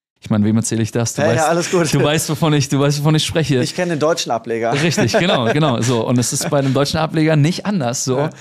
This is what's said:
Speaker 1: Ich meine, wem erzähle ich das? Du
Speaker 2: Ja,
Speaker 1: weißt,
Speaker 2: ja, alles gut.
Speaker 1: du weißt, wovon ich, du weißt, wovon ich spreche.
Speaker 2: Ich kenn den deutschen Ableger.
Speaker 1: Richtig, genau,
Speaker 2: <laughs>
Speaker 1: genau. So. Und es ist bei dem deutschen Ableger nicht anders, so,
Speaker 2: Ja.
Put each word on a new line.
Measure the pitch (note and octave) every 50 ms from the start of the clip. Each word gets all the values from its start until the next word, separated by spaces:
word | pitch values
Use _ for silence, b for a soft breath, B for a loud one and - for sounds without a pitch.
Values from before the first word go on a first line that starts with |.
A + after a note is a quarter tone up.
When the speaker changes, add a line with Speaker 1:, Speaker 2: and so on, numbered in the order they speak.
| _ _ _ _
Speaker 1:
Ich | - -
meine, | A2+ G#2 G#2
wem | A2 A2
erzähle | A#2 A2 - A2+ A2+ A2+
ich | -
das? | - A#2+ A#2 - -
Du | -
Speaker 2:
Ja, | C#3+ D#3+
Speaker 1:
weißt, | D#3
Speaker 2:
ja, | D#3+ D#3
alles | D3+ E3+ E3+ E3 -
gut. | F#3+ F3 E3+ C#3 D3+
Speaker 1:
du | C#3+ D#3+
weißt, | D3 D3+ D#3+ - -
wovon | D3+ - E3 D#3 D3+
ich, | D3 C3 -
du | D3 C3+
weißt, | C#3+ D3 C#3+ D3
wovon | C#3+ D#3+ D#3
ich | D3+ -
spreche. | - - E3+ D#3 B2+ C#3+ B2 B2
Speaker 2:
Ich | - -
kenn | F#3 F3+ F3
den | E3+ C#3
deutschen | D3 D#3 E3+ - - D3
Ableger. | A#2+ A2+ - A#2 A#2 A2+ A#2 A2+ C#3
Speaker 1:
Richtig, | C#3+ D#3 F3 - G#3+ G#3 - A#3
genau, | G#3+ E3+ F#3 G3 C3+ A#2
Speaker 2:
<laughs> | A2+ B2+
Speaker 1:
genau. | D3 D#3+ D3 A#2+ A#2
So. | A#2 B2 B2 A2+ -
Und | - B2
es | B2 A#2 - D3+
ist | C#3 E3 E3+
bei | D3+ C#3+
dem | C#3 C3+ B2+
deutschen | C3+ C#3+ C#3 -
Ableger | D#3 D#3 D#3 E3 D#3+ D#3 D#3 D#3+
nicht | D3 C#3 E3 F#3 - -
anders, | G3 G#3+ F3+ B2+ A#2 B2+ - -
so, | - B2
Speaker 2:
Ja. | C3+ D3 D#3+ - B